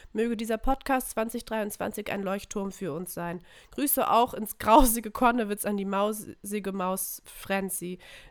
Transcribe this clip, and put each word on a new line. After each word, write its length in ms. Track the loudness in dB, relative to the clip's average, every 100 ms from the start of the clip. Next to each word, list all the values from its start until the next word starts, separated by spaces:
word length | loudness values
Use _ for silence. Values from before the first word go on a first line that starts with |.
| -8
Möge 220 | -2 0 0
dieser 200 | -2 -2
Podcast 540 | 0 0 2 0 0
zwanzig 340 | -4 -4 -4
dreiundzwanzig 680 | -4 -4 -4 -4 -6 -6 -6
ein 120 | -4
Leuchtturm 500 | -2 -4 -4 -6 -6
für 220 | -6 -6
uns 180 | -6 -6
sein. 300 | -8 -6 -8 -12 -20 -12
Grüße 380 | -2 0 2 4
auch 220 | 4 4
ins 240 | 0 -8 -2
grausige 520 | 8 8 8 4 -2
Konnewitz 560 | 2 4 4 0 -2 -2
an 100 | -2
die 80 |
mausige 880 | 0 0 0 -2 -8 -12 -6 -4 -4
Maus 480 | -2 -2 -2 -4 -8 -14
Franzi. 720 | -12 -4 -2 -2 -4 -8 -10 -14 -20 -12